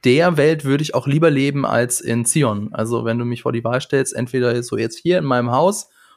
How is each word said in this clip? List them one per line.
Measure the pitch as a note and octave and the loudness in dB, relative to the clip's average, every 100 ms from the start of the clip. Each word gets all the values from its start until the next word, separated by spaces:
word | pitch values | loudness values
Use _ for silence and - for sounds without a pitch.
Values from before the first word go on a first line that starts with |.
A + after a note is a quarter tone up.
der | - B2+ F3 D#3+ | 4 4 4 4
Welt | D3+ D#3+ C#3 | 2 2 0
würde | C#3+ | 0
ich | D#3 | 0
auch | - C#3+ | -2 0
lieber | D3 E3 | 2 4
leben | C#3+ C#3 C#3+ C3+ | 4 0 0 0
als | A2 A#2+ - | 0 0 -4
in | - A#2 A#2 | -2 -2 0
Zion. | D#3+ C3 G2+ G#2+ | 2 2 0 -6
Also | - A2 A#2 A#2 | -6 -4 -2 -2
wenn | A#2 | -2
du | A#2+ | -4
mich | A#2+ | -4
vor | - | -4
die | A#2+ | -4
Wahl | A#2 B2 | -2 -4
stellst, | - C#3 C3 | -2 -2 -2
entweder | - B2 C3 B2 A#2+ | -4 -4 0 0 0
so | A#2+ A2 | -4 -4
jetzt | A2+ - | -4 -4
hier | E3 F3+ | 0 0
in | D3 | 2
meinem | B2 A#2+ | 0 2
Haus | B2+ F3 G#3 - _ _ | 2 2 0 -10 _ _